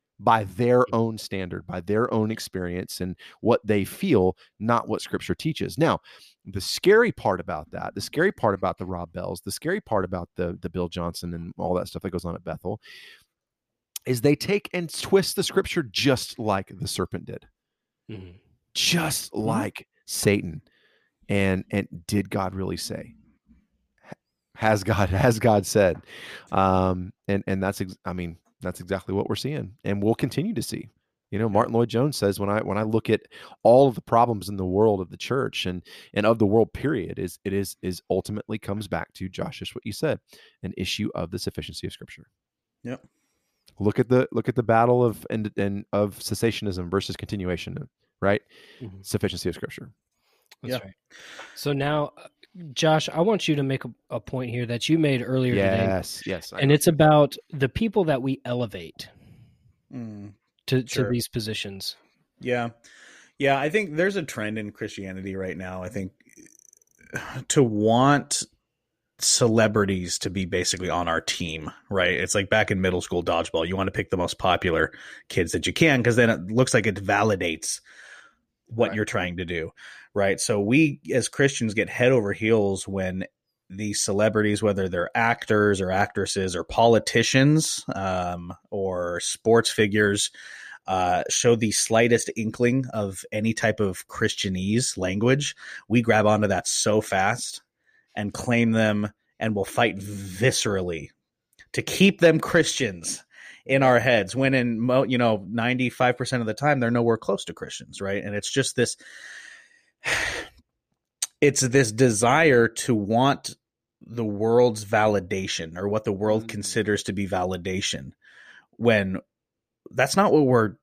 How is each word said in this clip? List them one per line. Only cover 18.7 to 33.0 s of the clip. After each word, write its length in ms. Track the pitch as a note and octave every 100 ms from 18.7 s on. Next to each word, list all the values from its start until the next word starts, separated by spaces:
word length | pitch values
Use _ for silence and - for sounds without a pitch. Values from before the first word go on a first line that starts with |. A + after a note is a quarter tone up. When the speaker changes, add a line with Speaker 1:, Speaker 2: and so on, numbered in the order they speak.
Speaker 1:
Just 580 | - - F3 D#3+ - -
Speaker 2:
Mm-hmm. 140 | - G#3+
Speaker 1:
like 420 | G3+ - - - _ -
Satan. 540 | - - G2+ F2+ D#2 - _ _ _ _ _ -
And, 360 | G2+ G2 F#2 -
and 180 | G2+ F#2+ F2 -
did 220 | G#2 G2
God 260 | G#2 F#2+
really 220 | F#2+ F#2 F2+
say? 380 | - G#2+ D2+ - _ _ _ _ _ _ _ _ - - _ _ _ -
Has 280 | A2 G#2+
God, 240 | G2 G#2 F#2+
<laughs> 20 |
has 280 | F#2 C3 A2
God 280 | A#2 G#2 F#2
said? 300 | A2 F#2+ D#2+ - - - - -
Um, 600 | G2 F#2+ F#2 F#2 F#2 F#2 - -
and, 140 | G2 F#2+
and 160 | F#2+
that's 180 | F#2+ G2+
ex-, 160 | F#2 F#2
I 80 | -
mean, 240 | F2+ F2 E2 _ _
that's 200 | F2+ F2
exactly 340 | F2+ F#2+ -
what 140 | G2 A2+
we're 60 | G#2
seeing 380 | C3 D3 G2 -
and 180 | - G2+
we'll 120 | G#2
continue 400 | A#2 C3+ - F#3+
to 80 | G3
see. 260 | - - - _ _ _ _
You 80 | G2+
know, 80 | A2+
Martin 240 | G2+ A#2+
Lloyd-Jones 420 | A#2 A#2 A2 C#3+ C3
says, 220 | G2+ F#2+
"When 100 | G2+
I, 120 | G#2+
when 160 | G2 G2
I 40 |
look 280 | A2 A2